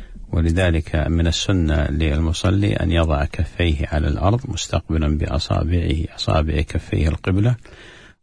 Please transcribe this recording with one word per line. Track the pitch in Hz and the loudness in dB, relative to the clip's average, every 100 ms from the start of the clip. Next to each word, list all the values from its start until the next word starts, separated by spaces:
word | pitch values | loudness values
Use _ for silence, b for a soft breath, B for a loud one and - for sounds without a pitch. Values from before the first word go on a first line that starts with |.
| B B - | B B -6
ولذلك | - 82 82 92 82 80 80 | 0 0 2 2 2 0 -2
من | 76 82 80 | 0 2 2
السنة | - - 95 80 78 73 | 0 0 2 2 2 0
للمصلي | 76 80 76 80 82 95 95 101 104 | 0 0 2 0 0 0 2 2 0
أن | 85 | 0
يضع | 85 80 71 | 2 2 2
كفيه | 71 - 82 - 87 73 73 | -2 -2 -4 0 0 0 0
على | 76 78 | 0 0
الأرض | 71 87 117 - | 0 2 0 -2
مستقبلا | - - - - 80 76 76 | -8 -4 -4 -2 0 0 0
بأصابعه، | - - - 92 80 87 82 78 - | 0 -2 -2 -2 0 0 0 -2 -4
أصابع | - - 87 76 76 | -6 0 0 2 0
كفيه | - - - - 78 | -2 -4 -2 0 0
القبلة، | 78 - 92 110 120 B B B B B B | 0 0 2 2 0 B B B B B B